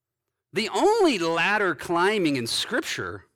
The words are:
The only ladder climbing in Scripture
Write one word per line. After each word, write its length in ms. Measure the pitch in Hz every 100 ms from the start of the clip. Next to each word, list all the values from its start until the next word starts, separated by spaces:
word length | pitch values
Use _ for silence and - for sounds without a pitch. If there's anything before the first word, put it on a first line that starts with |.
| _ _ _ _ _
The 160 | 143 214
only 460 | 202 349 453 359 214
ladder 560 | 165 165 170 214 190 143
climbing 580 | - 170 185 214 165
in 140 | 135 117
Scripture 760 | - - - - - 92 98 -